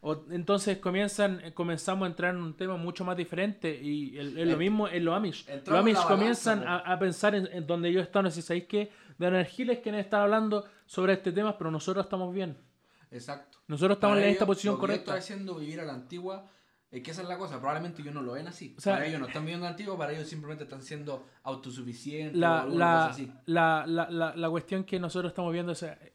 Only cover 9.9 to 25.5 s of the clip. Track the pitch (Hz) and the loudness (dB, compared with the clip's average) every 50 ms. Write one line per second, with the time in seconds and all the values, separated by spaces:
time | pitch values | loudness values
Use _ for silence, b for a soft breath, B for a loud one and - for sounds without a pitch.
9.9 | 208 208 196 202 220 208 202 202 214 220 220 214 208 208 202 B B B B _ | -2 -2 -2 2 4 4 6 6 4 4 2 2 0 0 -2 B B B B _
10.9 | - - 185 185 190 190 - 190 170 196 214 214 208 - 170 160 156 151 - 190 | -2 2 4 4 4 4 2 0 0 2 0 0 -2 -2 -2 -2 -2 -2 -2 -2
11.9 | 190 196 190 196 202 185 185 180 180 196 190 165 139 - _ _ _ b b b | -2 -2 -2 -2 -2 -4 -2 -4 -4 -4 -4 -4 -8 -12 _ _ _ b b b
12.9 | b b b b 127 120 117 - 143 - - _ _ _ _ - 151 139 175 190 | b b b b -16 -14 -10 -10 -12 -12 -12 _ _ _ _ -6 0 2 4 4
13.9 | 202 196 - 202 202 202 202 202 196 190 226 196 196 - - 208 202 - 196 190 | 4 6 6 6 6 6 6 6 6 6 4 4 4 2 2 0 2 2 2 0
14.9 | - - - - - 185 180 - 202 196 196 190 175 160 151 151 160 170 160 147 | 0 0 0 -4 -4 -4 -4 -6 -10 -8 -8 -8 -8 -8 -8 -8 -8 -8 -8 -8
15.9 | 135 123 123 127 170 175 180 190 190 196 190 b b b b b b b b _ | -10 -10 -12 -10 -12 -8 -8 -8 -8 -8 -12 b b b b b b b b _
16.9 | - 123 127 165 160 190 180 175 180 175 196 160 143 120 127 139 151 160 170 175 | -14 -12 -10 -10 -10 -8 -6 -8 -6 -6 -6 -8 -8 -4 -4 -4 -2 -2 -6 -8
17.9 | 165 - 147 147 147 147 131 123 123 143 156 175 170 - 156 127 - - - 196 | -10 -10 -12 -10 -8 -6 -6 -6 -6 -8 -10 -10 -12 -14 -16 -16 -16 -2 0 0
18.9 | 196 180 147 156 160 147 135 120 - 151 156 160 170 175 175 175 165 185 208 196 | 0 2 0 -4 -4 -4 -6 -6 -6 -6 -4 -4 -4 -4 -6 -6 -6 -8 -8 -6
19.9 | 190 165 151 143 151 156 151 156 165 156 147 147 156 147 143 - 139 135 131 - | -4 -4 -4 -4 -4 -6 -8 -8 -10 -10 -10 -10 -10 -10 -10 -12 -12 -16 -12 -12
20.9 | 156 147 147 147 135 131 B B B B B 135 135 - - 131 123 131 120 120 | -12 -10 -8 -8 -8 -8 B B B B B -8 -8 -8 -8 -12 -10 -10 -10 -10
21.9 | 117 - - 143 147 156 156 151 147 170 170 170 165 160 - - 170 170 170 170 | -10 -10 -10 -8 -6 -6 -6 -2 2 4 4 4 4 2 0 0 2 4 6 6
22.9 | 165 165 160 156 139 139 135 123 - - _ - 165 170 165 160 160 156 151 160 | 6 6 4 2 0 -6 -10 -10 -12 -12 _ 0 2 4 6 4 4 2 0 0
23.9 | 165 170 165 - 170 165 165 160 151 165 165 165 165 165 165 - 196 190 190 - | 0 -2 -2 -2 0 -2 -2 -2 -2 -2 -2 -2 -2 -2 -4 -2 -4 -4 -2 -2
24.9 | 196 185 175 165 - 185 180 170 - - 180 170 | -4 -4 -4 -2 -4 -4 -4 -4 -4 -4 -2 -2